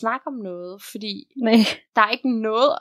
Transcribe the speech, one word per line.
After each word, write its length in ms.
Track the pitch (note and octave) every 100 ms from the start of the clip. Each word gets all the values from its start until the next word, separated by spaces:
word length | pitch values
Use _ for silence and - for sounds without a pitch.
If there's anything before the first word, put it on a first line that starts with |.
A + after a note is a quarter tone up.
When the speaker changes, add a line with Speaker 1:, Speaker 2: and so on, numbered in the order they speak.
Speaker 1:
snakke 260 | A3+ B3+ D#4
om 100 | C4 G3
noget, 340 | F3 F3+ G3 -
fordi 240 | G#3+ G#3+ G3 - C4+ A3+
Speaker 2:
Nej. 120 | A3+ G#3 - _ -
Speaker 1:
der 60 |
er 80 | G#3+ B3
ikke 160 | C4 A#3 A3
noget 220 | A3 C#4 -